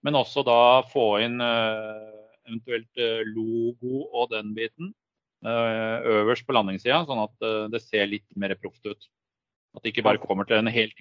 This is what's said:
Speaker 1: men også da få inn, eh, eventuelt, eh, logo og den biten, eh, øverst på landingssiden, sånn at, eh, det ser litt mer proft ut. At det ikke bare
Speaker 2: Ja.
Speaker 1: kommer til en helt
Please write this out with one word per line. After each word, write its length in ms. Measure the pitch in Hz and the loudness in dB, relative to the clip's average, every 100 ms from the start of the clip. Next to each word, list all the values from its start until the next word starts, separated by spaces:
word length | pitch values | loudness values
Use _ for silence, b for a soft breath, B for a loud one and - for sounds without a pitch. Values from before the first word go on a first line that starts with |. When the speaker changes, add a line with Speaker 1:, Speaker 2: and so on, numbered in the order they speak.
Speaker 1:
men 120 | 143 | 2
også 300 | 147 123 143 | 0 0 -2
da 380 | 131 117 120 127 | 4 6 8 8
få 380 | 123 143 110 104 | 4 2 2 2
inn, 180 | 117 120 | 0 -2
eh, 1080 | 120 117 110 110 107 107 110 107 107 _ 123 | 0 0 0 -4 -8 -12 -16 -20 -20 _ -14
eventuelt, 480 | 113 117 117 117 - | -12 -6 -6 -6 -4
eh, 260 | 117 113 110 | -2 -2 -4
logo 800 | 110 110 117 117 120 123 131 151 | -4 -4 -2 -2 -4 -6 -6 -6
og 180 | 120 120 | -2 -2
den 240 | 113 104 | -4 -8
biten, 380 | 107 113 _ 180 - _ _ _ _ | -6 -8 _ -14 -14 _ _ _ _
eh, 560 | 113 117 117 110 110 113 | -4 -2 -2 -2 -4 -2
øverst 420 | - 107 107 120 - | 2 2 4 0 0
på 60 | |
landingssiden, 520 | 127 98 95 123 139 160 | 0 0 -4 0 -2 -2
sånn 160 | 123 | -4
at, 80 | 107 _ | -6 _
eh, 260 | 113 107 107 | -4 -4 -4
det 140 | 113 | -8
ser 240 | - 107 101 | -4 -2 -2
litt 180 | 104 _ 101 | -4 _ -8
mer 180 | 98 95 | -6 -6
proft 280 | 95 _ 104 | -10 _ -14
ut. 200 | 104 _ _ _ _ _ _ _ - | -14 _ _ _ _ _ _ _ -10
At 60 | |
det 100 | 113 | -6
ikke 80 | 107 | 0
bare 140 | 107 104 | 2 2
Speaker 2:
Ja. 80 | - | 0
Speaker 1:
kommer 200 | 98 101 | -4 2
til 100 | 110 | 2
en 100 | 113 | 2
helt 280 | 117 110 - | 0 -2 -4